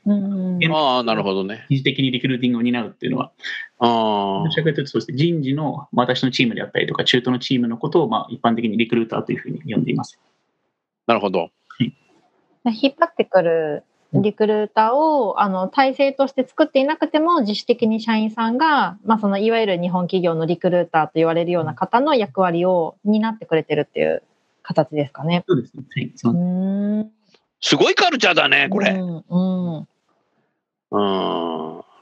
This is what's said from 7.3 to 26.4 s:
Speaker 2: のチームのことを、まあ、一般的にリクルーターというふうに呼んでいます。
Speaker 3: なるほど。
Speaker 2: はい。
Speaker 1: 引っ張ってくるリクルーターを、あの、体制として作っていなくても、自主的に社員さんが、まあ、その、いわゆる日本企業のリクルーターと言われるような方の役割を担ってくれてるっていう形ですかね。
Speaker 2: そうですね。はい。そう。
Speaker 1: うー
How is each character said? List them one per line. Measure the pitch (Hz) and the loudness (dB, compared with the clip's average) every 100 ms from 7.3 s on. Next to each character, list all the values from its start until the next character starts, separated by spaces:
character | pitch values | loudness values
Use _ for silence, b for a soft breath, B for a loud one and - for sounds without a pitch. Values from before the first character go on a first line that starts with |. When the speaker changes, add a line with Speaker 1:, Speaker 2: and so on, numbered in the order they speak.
Speaker 2:
の | 123 | -2
チ | - 131 | -2 -2
ー | |
ム | 120 | 0
の | 117 | -4
こ | - | 0
と | 175 | 0
を、 | 135 | 2
ま | 107 | -2
あ、 | - | -4
一 | 117 | -4
般 | 117 113 | 0 0
的 | 117 | 0
に | 107 | 0
リ | 113 | 0
ク | 117 | 0
ル | 113 | 0
ー | |
タ | 107 | -4
ー | |
と | - | -4
い | - | -6
う | |
ふ | - | -6
う | |
に | - - | -10 -6
呼 | 110 | -4
ん | |
で | - | -2
い | |
ま | - | -4
す。 | 107 - _ _ _ _ _ _ _ _ - | -6 -14 _ _ _ _ _ _ _ _ 0
Speaker 3:
な | |
る | 113 | 0
ほ | 98 | 2
ど。 | 92 82 _ - | -2 -4 _ -12
Speaker 2:
は | - | -6
い。 | - - _ _ _ _ _ _ | -4 -6 _ _ _ _ _ _
Speaker 1:
引 | 240 220 277 | -4 0 -2
っ | - | 0
張 | 330 | -2
っ | |
て | - | 0
く | - 185 | 0 2
る | 170 165 156 147 - _ _ | 4 2 0 -4 -8 _ _
リ | 147 202 | 0 2
ク | 202 214 | 2 2
ル | 214 | 2
ー | 214 | 0
タ | - 220 | 2 2
ー | |
を、 | 262 311 294 208 - | 4 4 2 2 0
あ | 202 | 0
の、 | 185 185 | 0 0
体 | - 269 | 2 2
制 | 262 277 | 2 0
と | 277 269 | 2 0
し | |
て | - 254 | 0 -2
作 | - | 0
っ | 302 | 2
て | 269 | 2
い | |
な | 277 311 | 0 0
く | 302 | 0
て | 311 | 0
も、 | 320 339 | 2 2
自 | 214 | 2
主 | 208 | 0
的 | - 233 226 | -2 0 0
に | 220 | 0
社 | 226 220 | 0 0
員 | 220 | 0
さ | 220 226 | -2 -2
ん | 247 | 0
が、 | 320 285 185 185 | 2 2 0 -2
ま | 202 220 | -2 0
あ、 | |
そ | 208 | 0
の、 | 196 | 0
い | 220 | 2
わ | 226 | 2
ゆ | 220 | 2
る | 175 | 0
日 | 175 | 0
本 | 180 180 | -2 0
企 | 190 | 0
業 | 175 | 0
の | 160 165 | 0 0
リ | 170 | 0
ク | 180 | 2
ル | 175 | 2
ー | 170 | 2
タ | 160 | 0
ー | 151 | 0
と | 160 | 2
言 | 165 | 2
わ | |
れ | 165 | 2
る | 170 | 0
よ | 175 | -2
う | |
な | 156 | -2
方 | 127 175 233 | -4 0 2
の | 294 | 2
役 | 277 196 160 | 2 0 0
割 | 185 170 | 0 2
を | 180 180 160 - | 2 2 0 -2
担 | 202 214 220 | 0 2 0
っ | 220 | -4
て | |
く | - | -2
れ | 160 | -2
て | 151 151 | 0 -2
る | 143 | -2
っ | |
て | - | -2
い | |
う | 156 - - _ _ _ | 0 -2 -6 _ _ _
形 | - 165 151 | -4 -2 0
で | 151 139 | -2 -4
す | |
か | - | -4
ね。 | 147 175 180 | -2 -2 0
Speaker 2:
そ | |
う | 143 | -2
で | - | -2
す | - | -10
ね。 | - | -14
は | - | -10
い。 | 143 - | -10 -4
そ | 120 | 0
う。 | |
Speaker 1:
う | |
ー | 175 | 0